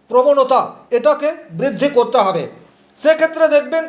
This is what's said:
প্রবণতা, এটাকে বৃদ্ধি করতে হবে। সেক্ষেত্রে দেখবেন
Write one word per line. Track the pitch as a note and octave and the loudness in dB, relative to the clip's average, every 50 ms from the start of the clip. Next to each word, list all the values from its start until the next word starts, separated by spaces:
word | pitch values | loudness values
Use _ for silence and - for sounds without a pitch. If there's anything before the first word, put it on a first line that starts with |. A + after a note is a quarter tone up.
| _ _ | _ _
প্রবণতা, | A3 B3 C4 C#4+ C#4+ C#4 C4 B3+ C4 A#3 - - - - - _ | 0 2 4 4 4 2 2 2 2 0 0 -2 -8 -16 -8 _
এটাকে | A#3+ A#3+ B3 D4 D4 C#4+ C#4+ D4+ E4 E4 - - E3 | -4 0 2 0 0 0 -2 -6 -6 -8 -12 -16 -10
বৃদ্ধি | E3 A3+ C#4 - F3+ C4 C#4+ | -6 -4 -4 -2 -2 -2 0
করতে | C#4+ B3 A#3 - - B3 | 2 0 0 2 0 0
হবে। | G3+ F#3+ F#3 E3+ C3+ A2+ - - - - _ _ _ _ _ - | 0 0 -2 -4 -6 -8 -12 -18 -20 -20 _ _ _ _ _ -4
সেক্ষেত্রে | - D4+ D#4+ D#4 D#4 D#4+ D#4+ D#4+ D#4+ D4+ | 0 0 2 2 0 -2 0 0 0 2
দেখবেন | D4 D4 C4+ B3 D#4+ D#4+ D#4+ | 2 0 0 0 -4 -6 -6